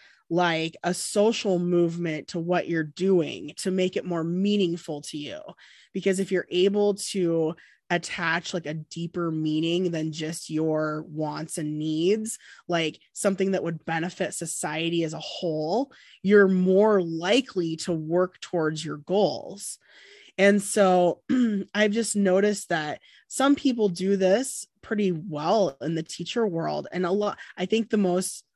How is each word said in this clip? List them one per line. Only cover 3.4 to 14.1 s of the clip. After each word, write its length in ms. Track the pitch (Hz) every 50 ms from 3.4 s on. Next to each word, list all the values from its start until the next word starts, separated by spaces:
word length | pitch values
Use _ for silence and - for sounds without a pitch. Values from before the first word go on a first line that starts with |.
| 90 147 -
to 140 | - - 190
make 260 | 185 185 185 185 -
it 80 | 196 -
more 180 | 185 175 165 160
meaningful 800 | 165 175 180 196 202 208 208 196 170 165 175 - - 151 147
to 160 | - - -
you? 220 | 147 147 131 92 - - - - _ - - - - _ _ -
Because 260 | 196 175 196 190 190
if 120 | 196 -
you're 160 | 190 180 - -
able 440 | - 180 185 202 196 208 208 208 202 202 - -
to 440 | - 196 180 170 165 165 160 156 170 - - - _ _ _ -
attach, 600 | 175 170 170 - - - 175 165 160 170 170 -
like, 140 | - 180 165
a 80 | 147 156
deeper 560 | 160 156 - - 165 170 170 - 180 170 165
meaning 640 | 160 156 156 156 151 156 165 165 170 180 185 175
than 200 | 170 160 156 160
just 380 | 151 160 156 156 165 - - -
your 540 | 160 151 160 160 156 156 156 156 151 156 156
wants 560 | - 151 151 156 151 151 151 156 160 - -
and 180 | 156 151 151
needs, 640 | 151 156 160 156 156 165 180 208 220 220 226 - - - - - - _
like, 320 | - 175 165 165 156 - - _ _ -
something 380 | - - 202 196 180 190 196
that 120 | 190 175 -
would 220 | 170 165 156 -
benefit 480 | - 165 160 160 180